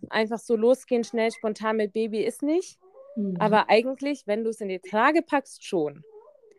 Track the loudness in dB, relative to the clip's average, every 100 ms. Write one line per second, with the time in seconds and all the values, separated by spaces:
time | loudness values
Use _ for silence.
0 | -4 -2 -2 -4 -2 2 4 2 0 -2
1 | 0 -2 -2 -2 -6 -4 -2 -2 -2 -2
2 | -2 -2 -2 -2 -2 -2 -2 -14 -20 -20
3 | -12 -6 -4 0 2 4 6 4 4 -4
4 | -4 -4 -2 -2 -2 -6 -6 -8 -4 2
5 | 4 2 2 -2 -2 -12 -4 -2 -2 -4
6 | -18 -20 -20 _ _